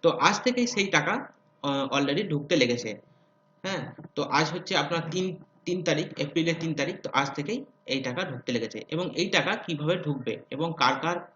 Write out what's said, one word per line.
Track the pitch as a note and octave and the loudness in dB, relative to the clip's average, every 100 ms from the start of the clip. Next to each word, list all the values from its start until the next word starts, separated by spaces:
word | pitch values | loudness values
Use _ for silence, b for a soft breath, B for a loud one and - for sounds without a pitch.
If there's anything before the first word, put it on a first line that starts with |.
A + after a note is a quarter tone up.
তো | E3 | 4
আজ | D3+ D#3 G3+ | 6 4 6
থেকেই | B3+ B3 A#3+ | 2 2 0
সেই | G3+ G3 | 2 2
টাকা, | D#3 D3+ A#3 - - _ _ | 2 2 -2 -4 -18 _ _
আহ, | C#3+ C#3 C3 C#3 | -2 -2 0 2
already | C#3 D3 G3+ | 2 0 0
ঢুকতে | D3 - E3+ | -4 0 4
লেগেছে। | B2 A#2 A2 G2+ - _ _ _ _ _ | 4 2 -2 -8 -14 _ _ _ _ _
হ্যাঁ, | - F#3 B2 - - - | -6 -4 -6 -12 -10 -6
তো | |
আজ | C#3+ - D#3 | 2 4 4
হচ্ছে | F3 - F3+ | -2 0 0
আপনার | D3 E3+ D#3+ | 2 -2 -2
তিন, | F3+ F#3 E3+ - _ - | -2 -2 -4 -14 _ -4
তিন | F3+ | 0
তারিখ, | E3+ D#3 F3+ - | 2 0 -2 -4
এপ্রিলের | D3 E3 E3 E3 | -2 2 2 0
তিন | E3 | -2
তারিখ, | D3 D3 G3 | -2 -2 -4
তো | - | -2
আজ | C3+ C#3 | 0 0
থেকেই | - F3 B3 - _ - | -4 -4 -6 -6 _ -4
এই | C3+ | -2
টাকা | B2+ B2+ | -2 -4
ঢুকতে | F3+ B2 - | -6 -6 -2
লেগেছে। | A#2+ A2 G#2+ - | -2 -2 -8 -6
এবং | D#3 F3+ - | -4 -2 -2
এই | E3+ | 2
টাকা | F#3 E3 G#3+ | 2 2 -2
কিভাবে | - D3+ D3+ F3+ | -4 -2 0 0
ঢুকবে | D3+ C3+ A#2+ G#2+ - | 0 -2 -4 -6 -8
এবং | C3+ E3 E3 | -4 -4 2
কার | B2+ C3+ | 2 4
কার | D#3+ F3 - | -2 -4 -8